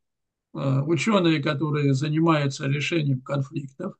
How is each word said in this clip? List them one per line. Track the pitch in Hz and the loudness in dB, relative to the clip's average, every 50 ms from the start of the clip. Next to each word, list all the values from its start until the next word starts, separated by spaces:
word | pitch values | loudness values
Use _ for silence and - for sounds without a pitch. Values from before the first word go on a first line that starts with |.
| _ _ _ _ _ _ _ _ _ _ - | _ _ _ _ _ _ _ _ _ _ -10
э, | 160 147 139 135 135 | -4 -2 0 0 0
ученые, | 139 151 170 - - 226 220 196 175 165 160 151 135 | 0 0 0 0 2 2 2 4 4 4 2 2 0
которые | 156 147 135 160 151 147 151 143 139 139 | -2 -2 -2 -2 -2 -2 0 2 2 2
занимаются | 131 151 151 151 156 165 165 160 151 143 139 135 - 143 139 | 2 0 0 0 2 4 4 4 2 2 -2 -4 -4 -4 -2
решением | 139 147 139 - 175 165 151 139 135 127 | -2 -2 -2 -2 -2 0 0 0 0 -2
конфликтов. | - - 143 139 135 - - 139 139 135 - - 180 190 - - | -2 -4 -4 -4 -4 -4 -6 -8 -8 -8 -10 -10 -10 -10 -10 -12